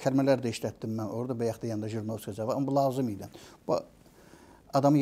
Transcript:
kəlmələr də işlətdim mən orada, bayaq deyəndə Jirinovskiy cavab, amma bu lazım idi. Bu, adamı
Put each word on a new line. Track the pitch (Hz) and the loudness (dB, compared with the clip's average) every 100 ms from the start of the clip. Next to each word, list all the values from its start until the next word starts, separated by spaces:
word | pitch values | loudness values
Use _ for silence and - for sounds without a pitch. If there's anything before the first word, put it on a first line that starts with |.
kəlmələr | 139 135 139 127 | 0 4 4 4
də | 120 | 2
işlətdim | 113 110 - 113 110 | -4 -6 -6 -6 -4
mən | 110 | -4
orada, | 113 127 117 | -4 -4 -2
bayaq | 117 110 | -2 -2
deyəndə | 120 107 107 | -4 -4 -4
Jirinovskiy | 110 107 107 - | -6 -6 -6 -8
cavab, | 101 110 127 | -6 -4 -2
amma | 135 | 0
bu | 139 | 2
lazım | 139 127 127 | 2 0 -2
idi. | 95 95 - - - - | -4 -10 -18 -20 -12 -2
Bu, | - - - - - - - - - - | -2 -2 -14 -20 -20 -20 -20 -20 -20 -4
adamı | 139 139 147 | 2 4 6